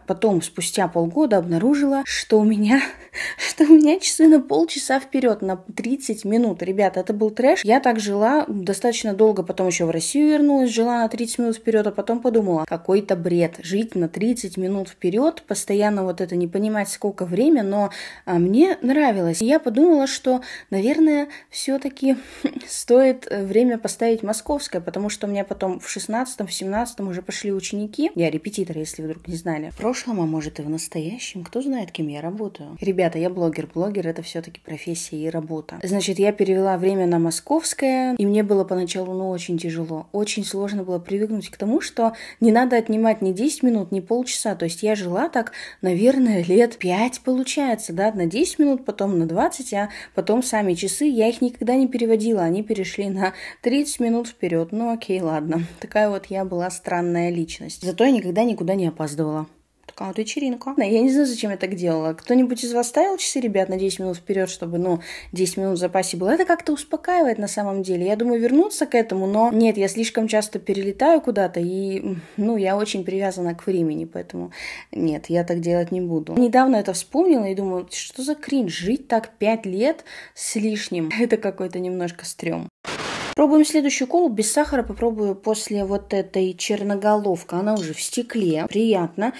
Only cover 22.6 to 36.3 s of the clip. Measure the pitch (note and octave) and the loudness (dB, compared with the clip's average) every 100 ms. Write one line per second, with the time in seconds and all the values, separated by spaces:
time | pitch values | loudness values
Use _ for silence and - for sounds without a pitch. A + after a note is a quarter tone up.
22.6 | - - - B3 C4 B3+ - G3+ G3 G#3 | -10 -6 4 6 6 4 -2 -6 0 4
23.6 | B3 A3+ G3+ - A#3 A3+ G#3 A3 - C#4+ | 4 2 -4 -2 0 0 0 -4 -2 -4
24.6 | - F3+ F3 F3+ G#3 - G#3 G3+ G3 G3 | -4 -6 -6 -4 -4 -4 -6 -4 -4 -4
25.6 | F#3+ F3+ - G3 - A3+ B3+ - F#3 - | -4 -6 -8 -10 -6 -4 -4 -6 -8 -6
26.6 | F#3+ G#3 A#3+ - G3 F3+ F3+ - G#3 G3 | -4 -4 -4 -6 -8 -8 -8 -8 -4 -4
27.6 | - G3+ G#3 A#3+ E4 E3+ E3 D#3 G#3 G#3 | -4 -6 -6 -2 -2 0 0 -2 -6 -6
28.6 | F3 D#3 D#3 - D#3 D#3+ - E3+ E3+ D#3 | -6 -6 -8 -8 -10 -10 -10 -8 -6 -6
29.6 | D#3 - G#3+ B3+ B3+ G#3 D#3+ D#3+ D3+ D#3 | -8 -6 -4 -4 -4 -2 -2 -2 -6 -8
30.6 | D3 D#3+ - E3+ D#3 B3 - F#3 E3+ - | -8 -6 -6 -8 -8 -10 -12 -12 -10 -6
31.6 | C#4 B3+ F3 - D3+ D3 D#3+ G#3 G3+ - | -4 -4 -6 -6 -8 -6 -8 -8 -8 -10
32.6 | D3 D#3+ F#3+ F#3 E3+ E3 F3 F3+ E3+ D#3+ | -16 -8 -2 2 2 0 -2 0 -2 -2
33.6 | D#3 E3 G3 G3+ E3 E3 E3 E3 E3 - | -6 -4 -2 -2 -4 -6 -8 -10 -12 -16
34.6 | - D3+ F3 E3+ - D#3 D#3+ E3 D#3 D#3 | -14 -12 -8 -8 -8 -8 -6 -6 -6 -10
35.6 | - - F3 G3 F#3+ F#3 G3+ | -10 -10 -4 -2 -2 2 2